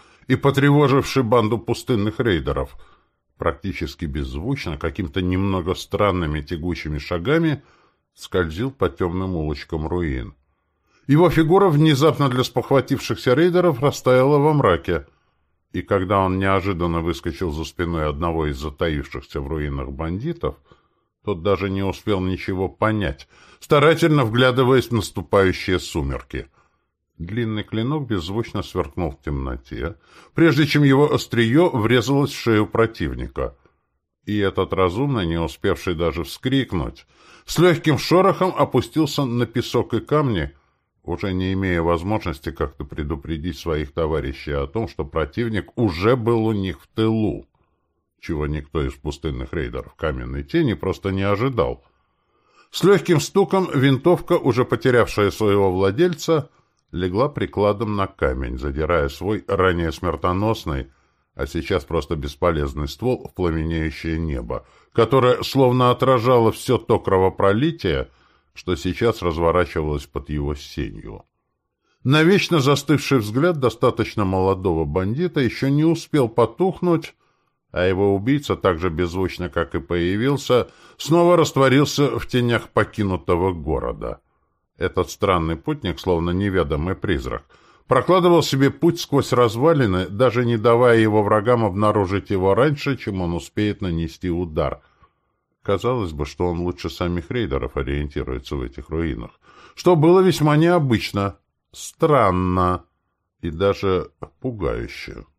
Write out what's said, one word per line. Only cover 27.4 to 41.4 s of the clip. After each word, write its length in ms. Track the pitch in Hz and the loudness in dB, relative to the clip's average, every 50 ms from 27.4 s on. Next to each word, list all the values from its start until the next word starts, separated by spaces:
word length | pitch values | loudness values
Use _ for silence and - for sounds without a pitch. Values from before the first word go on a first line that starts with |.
| 120 110 107 107 101 | -4 -4 -4 -6 -6
клинок 460 | - - 107 113 127 151 156 143 113 | -6 -4 -4 -2 -2 -2 -4 -4 -4
беззвучно 560 | 110 92 80 80 98 113 117 - - 104 90 | -4 -4 -4 -4 -6 -6 -6 -4 -4 -6 -6
сверкнул 480 | - - 92 82 69 - - 90 78 71 | -6 -4 -4 -4 -4 -4 -4 -4 -4 -6
в 100 | - - | -8 -8
темноте, 720 | - 73 69 65 67 62 60 - - - - 64 82 - _ _ _ _ - - _ - | -6 -6 -4 -4 -6 -8 -10 -12 -12 -10 -8 -8 -8 -10 _ _ _ _ -20 -20 _ 0
прежде 320 | - 160 165 135 139 156 | 2 4 4 4 4 2
чем 160 | 143 - 151 147 | 2 2 2 4
его 300 | 139 135 135 147 147 135 | 4 6 6 4 4 2
острие 580 | 117 - - - 113 117 113 120 151 175 175 | -2 -4 -2 0 0 2 2 4 4 2 2
врезалось 600 | - 127 104 107 120 127 104 123 139 139 143 135 - | 2 0 0 2 2 2 2 2 0 0 0 -2 -4
в 60 | - | -4
шею 260 | - 120 110 107 107 | 0 2 2 2 2
противника. 880 | 104 - 113 113 110 - - 90 69 62 60 - 58 - - 65 57 - _ _ _ _ _ _ _ _ _ _ _ _ _ - | 0 0 0 0 0 0 -4 -6 -6 -6 -8 -10 -10 -6 -6 -6 -6 -8 _ _ _ _ _ _ _ _ _ _ _ _ _ -8
И 120 | - 104 104 | -4 -2 0
этот 340 | 101 95 90 - 95 85 - | 0 0 0 0 -2 -2 0
разумный, 520 | 90 95 90 85 107 139 143 139 110 92 | 0 0 0 0 0 -2 -2 -2 -2 -2
не 160 | 82 82 82 | -2 -2 -2
успевший 540 | 82 78 - - - 101 87 - - 95 87 | -2 -4 -6 -4 -2 -2 -2 -2 -2 -4 -2
даже 300 | 80 85 82 78 85 82 | -2 -2 -2 -2 -2 -6
вскрикнуть, 840 | - - - - 127 131 139 123 - 101 87 69 60 - - - _ _ _ _ - - - _ - | -8 -10 -8 -6 -2 -2 -2 -2 -2 -4 -4 -4 -6 -8 -14 -20 _ _ _ _ -20 -20 -20 _ -6
с 100 | - - | 0 4
легким 380 | 165 180 165 - - 160 143 | 4 4 4 2 2 0 0
шорохом 560 | 117 - - 156 180 190 196 180 - 185 185 151 | 0 0 2 2 4 4 4 2 2 0 -2 0
опустился 680 | - 143 135 - 131 117 - - 156 160 143 - - 143 | 0 0 0 2 0 -2 0 -2 -2 -2 -2 0 -2 -2
на 220 | 123 117 120 123 | -2 0 -2 -2
песок 480 | - - 123 113 - - 123 104 - - | -2 -2 -4 -4 -2 0 -2 -2 0 -2
и 60 | 113 | -4
камни, 520 | - - 147 151 156 135 110 87 73 69 - _ _ _ _ _ _ _ _ _ - | -2 0 0 0 0 0 0 -2 -4 -4 -8 _ _ _ _ _ _ _ _ _ -10
уже 300 | - 85 87 - 101 92 | -8 -8 -6 -4 -4 -4
не 220 | 92 | -2